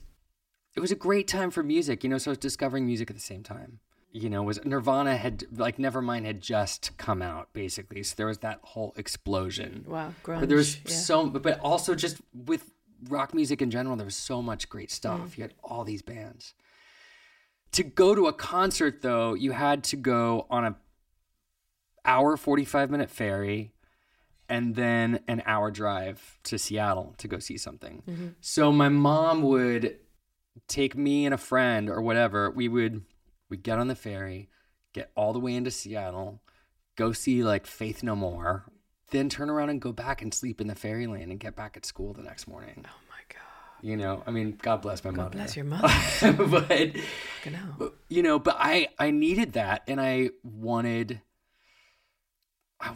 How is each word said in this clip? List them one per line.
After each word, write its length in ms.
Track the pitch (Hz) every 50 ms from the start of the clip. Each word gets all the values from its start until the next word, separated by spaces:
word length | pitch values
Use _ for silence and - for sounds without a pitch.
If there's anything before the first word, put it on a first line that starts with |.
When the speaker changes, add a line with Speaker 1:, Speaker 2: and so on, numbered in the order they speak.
| - - - _ _ _ _ _ _ _ _ _ _ _ _
Speaker 1:
it 40 | 135
was 120 | 165 180
a 40 | 196
great 320 | 196 - 175 202 202 190 -
time 240 | - 190 190 180
for 120 | - 170 151
music, 400 | 143 151 170 160 143 120 - -
you 60 | 131
know? 80 | 135 135
So 140 | - 151
I 20 | 139
was 40 | -
discovering 480 | - 139 - - 143 131 127 135 131
music 240 | 120 120 110 113 107
at 60 | 104
the 60 | 110
same 220 | - - 101 95 107
time. 360 | - 101 - - - 117 107 _ _ _ _ _ _
You 180 | - 113 110 113
know, 120 | 101 101
was 220 | 104 104 107 101 -
Nirvana 500 | 139 139 135 113 135 131 135 143 139 131 117
had, 260 | - 123 113 104 - - 117
like, 220 | 117 117 120 117 -
Nevermind 480 | 135 135 123 131 127 120 120 117 110
had 160 | 107 110 98
just 560 | - - 117 104 101 98 - - - - - -
come 240 | - - 104 92
out, 320 | 90 87 80 80 - - _
basically. 480 | 110 98 92 - - 98 - 107 101
So 140 | 101 - - -
there 80 | 107
was 140 | 110 107 101
that 200 | - 110 107 - -
whole 300 | - - 113 107 110 - -
explosion. 880 | 101 - - - - - 98 92 92 92 92 - - - 95 - - 156
Speaker 2:
Wow, 260 | 160 160 156 156 170 - -
Speaker 1:
But 240 | 175 165 165 - 135
there 80 | 143 147
was 200 | 147 147 - -
Speaker 2:
grunge, 120 | - -
yeah. 60 | 165
Speaker 1:
so, 300 | 165 - - 160 156 160 -
but 300 | 135 135 - 320 - -
also 340 | - 143 170 170 - 185 175
just 260 | 147 165 170 156 - - _ _
with 380 | 123 123 139 165 156 - - _ _ _ _ _ _ 123 123
rock 280 | 139 143 - - -
music 260 | 160 151 127 147 117
in 80 | 139 123
general, 260 | 113 120 123 131 127
there 100 | 113 104
was 100 | 98 92
so 260 | - - - 127 120
much 260 | 120 117 107 - - -
great 220 | - 107 107 -
stuff. 300 | - - - 113 - 175 - 175 -
Speaker 2:
Mm. 40 | -
Speaker 1:
You 40 | 107
had 100 | 110 - _ -
all 200 | - 120 117 113
these 180 | 107 104 98
bands. 540 | - - 120 113 107 107 - - - - - _ _ _ _ _ _ - _ - - - - - - _ _ _ _ _ _ _ _ _ -
To 100 | - -
go 320 | 139 - - 185 190 214
to 100 | 208 185
a 80 | 156 151
concert, 680 | - - - 170 180 190 196 185 - 330 294 - - -
though, 320 | 127 120 117 113 113 110
you 160 | 90 127 135
had 320 | 123 123 147 143 143 143 -
to 100 | - -
go 520 | 139 127 131 123 120 117 117 117 113 - -
on 160 | 127 120 117
a 100 | 110 104 - _ _ _ _ _ _ _ _ _ _ _ _ _ _ _ _ _ _ _ _ _ _ _ _ _
hour, 320 | 127 127 127 139 147 156
forty-five 540 | 143 - 147 143 143 139 - - 143 139 131
minute 220 | 143 143 139 -
ferry 640 | - - 117 101 98 98 101 101 104 107 107 107 - _ _ _ _ _ _ _ _ _ _ _ _ _ _ -
and 260 | 117 120 120 120 110
then 460 | 120 120 117 117 117 117 117 117 113 - -
an 160 | 117 113 -
hour 240 | 107 110 107 104 107
drive 720 | 98 101 107 104 101 92 95 95 95 - - - - _ _
to 120 | - 117 101
Seattle 560 | - - 107 107 104 101 95 92 87 - - -
to 80 | - 107
go 100 | 107 -
see 200 | - - - -
something. 440 | - - 67 - - - 85 - - 185
Speaker 2:
Mm-hmm. 180 | 175 165 180 170 170 -
Speaker 1:
So 300 | - - - 160 151 147
my 180 | 147 147 143 143
mom 540 | 147 143 143 143 147 156 160 165 160 160 143
would 540 | 135 135 127 123 123 120 117 113 - - - _ _ _ _ _ _ _ _ _ _ _ 120 _ -
take 300 | - 143 139 131 - 135
me 280 | 143 143 143 143 147
and 80 | 143 139
a 20 | 127
friend 500 | - - 131 127 127 123 117 107 104 104
or 100 | 90 107
whatever. 480 | 113 117 113 117 117 110 101 104 101 95
We 180 | - 127 120 117
would, 360 | 117 120 117 113 113 107 98 - _ _ _ _ _ _ _ _
we'd 120 | - 90
get 160 | - 120 113 113
on 100 | 120 127
the 60 | 127
ferry, 540 | - - 110 101 95 98 95 92 92 101 - _ _ _ _ _ _ _ _ -
get 180 | - - - _
all 180 | 104 104 107 110
the 60 | 123
way 140 | 123 123 123
into 160 | 123 123 123
Seattle, 720 | 120 - - 101 110 104 98 92 90 92 98 101 107 110 _ _ _ _ _ _ _ _ _ _ _
go 160 | - 110 113
see, 320 | 110 - - 135 127 123 120
like, 240 | 110 104 95 - -
Faith 340 | - - 110 107 107 -
No 140 | - 120 107
More, 500 | 101 98 90 87 85 80 85 92 98 - - _ _ _ _ _ _ _ _
then 180 | - 139 135 143
turn 220 | - - 143 147
around 180 | 151 151 147 147
and 100 | 147 131
go 120 | - 123
back 320 | 113 107 117 135 135 - 113
and 100 | 110 -
sleep 260 | - - 127 110 -
in 60 | 104
the 80 | 107 104
ferry 320 | - - 107 110 117 120
lane 240 | 117 107 95 82 90
and 100 | 92 98
get 160 | - 107 113
back 220 | - 107 107 - -
at 80 | -
school 280 | - - - 95 101 101
the 100 | 107 -
next 240 | - 98 - - -
morning. 380 | - - - - - - - -
Speaker 2:
Oh 140 | - - _ _
my 120 | - - - _
God. 600 | - - - - - - - - - - - 107
Speaker 1:
You 100 | 110 107
know, 260 | 98 95 98 - -
I 60 | -
mean, 260 | 117 113 110 107 101 -
God 220 | - 120 113 104
bless 220 | - - 98 92 -
my 80 | 95
Speaker 2:
God 60 | 92 90
Speaker 1:
mother. 120 | 92 92 - -
Speaker 2:
bless 180 | 208 196 -
your 100 | 147 143
mother. 220 | 143 151 185 220 320
Speaker 1:
<laughs> 340 | - - - - - -
But, 760 | - 220 - - 202 147 170 165 147 - - 143 160 156 - -
Speaker 2:
Fucking 560 | - - - - - - - - - 151 151
hell. 220 | 175 196 175 143 -
Speaker 1:
but, 180 | - - - - _ _
you 140 | - - 349
know, 160 | 320 302 302
but 160 | - 330 - -
I, 280 | - 302 320 359 311 - - -
I 140 | - 302
needed 420 | 302 302 151 165 190 202 233 139 104
that, 300 | 113 107 95 104 107 - -
and 140 | 139 135
I 300 | 135 131 131 127 131 123 - - -
wanted, 800 | 123 110 110 110 113 120 117 117 120 117 117 117 110 120 107 - _ _ _ _ _ _ _ _ _ _ _ _ _ _ _ _ _ _ _ _ _ _ _ _ _ _ _ _ _ _ _
I 100 | - 131 120